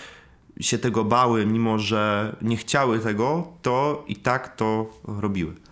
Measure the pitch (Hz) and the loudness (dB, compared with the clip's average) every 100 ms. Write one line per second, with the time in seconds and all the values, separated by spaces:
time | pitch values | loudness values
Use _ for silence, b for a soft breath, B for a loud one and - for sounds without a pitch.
0 | B B B B - - - 117 127 110 | B B B B -20 -8 -4 -2 0 0
1 | 104 120 127 113 104 110 113 110 104 110 | 2 4 4 4 2 2 2 0 0 0
2 | 107 104 107 - 110 110 - 143 131 110 | 2 0 -2 -4 -2 -2 0 0 2 2
3 | 113 104 123 165 170 - 131 123 143 147 | 0 0 0 0 -4 -6 -2 0 0 -2
4 | - 101 - 131 - - 110 110 110 - | -6 -4 -2 -2 -4 -2 0 0 -2 -10
5 | - 104 104 95 78 87 - | -10 -4 -2 -2 -4 -6 -16